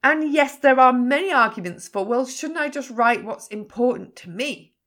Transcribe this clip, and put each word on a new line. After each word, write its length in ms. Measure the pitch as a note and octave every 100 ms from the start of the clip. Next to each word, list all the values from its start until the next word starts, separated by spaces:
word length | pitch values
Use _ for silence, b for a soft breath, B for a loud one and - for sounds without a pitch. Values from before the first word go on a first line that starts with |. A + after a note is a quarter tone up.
And 280 | C#4 D#4 D#4
yes, 260 | D4+ C#4 -
there 220 | C#4 C4
are 140 | B3+
many 380 | B3 B3 C#4 F#4+
arguments 560 | C#4+ A3 A3 F3+ E3+ -
for, 180 | G3+ G3
"Well, 220 | A#3+ C4
shouldn't 320 | - D#4 E4
I 100 | D4
just 220 | D4 C4
write 320 | A#3 A#3 A#3
what's 240 | G#3 - -
important 680 | G#3+ G#3 - B3 A#3+ F#3+ -
to 120 | F3+
me 460 | F3 C#4+ - D#3 _